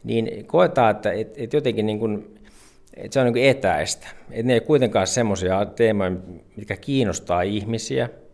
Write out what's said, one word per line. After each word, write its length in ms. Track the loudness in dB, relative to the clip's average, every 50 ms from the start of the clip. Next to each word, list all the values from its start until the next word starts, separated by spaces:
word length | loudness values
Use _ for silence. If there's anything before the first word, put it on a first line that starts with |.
| -6
niin 420 | -2 -2 -2 -2 -2 -6 -10 -10
koetaan, 460 | 0 4 4 4 4 4 4 4 4
että 200 | 2 2 -2 -4
et, 220 | -2 -2 -6 -8 -8
et 160 | -10 -8 -2 -2
jotenkin 320 | 0 0 0 0 0 -2
niin 140 | -2 -2 -2
kun, 360 | -2 -4 -4 -6 -8 -14 -20 -20 -20 -20 -20 -20 -20 -20 _ -20 -20 -20 -18
että 200 | -16 -14 -2 0
se 60 | 2
on 60 | 2
niin 80 | 2 2
kun 100 | 4 4
etäistä. 640 | 4 4 4 0 0 0 0 -2 -4 -6 -10 -12 -18 -20 -20 -18 -10
Että 120 | -8 -4 0
ne 100 | 2 2
ei 80 | 2
kuitenkaan 460 | 4 4 4 4 4 2 2 2 0
semmoisia 580 | 2 0 0 0 0 0 0 0 0 0 0 0
teemoja, 460 | -2 0 2 2 4 4 2 0 -2 -2 -4 -8 -14 -18 -18 -20 -20 -18
mitkä 200 | -18 -8 -8 -8
kiinnostaa 640 | -8 -4 -2 0 0 0 0 -2 -4 -2 -2 0 0
ihmisiä. 680 | 0 0 -2 -4 -4 -4 -6 -6 -6 -4 -2 -2 -2 -4 -6 -16 -20 -20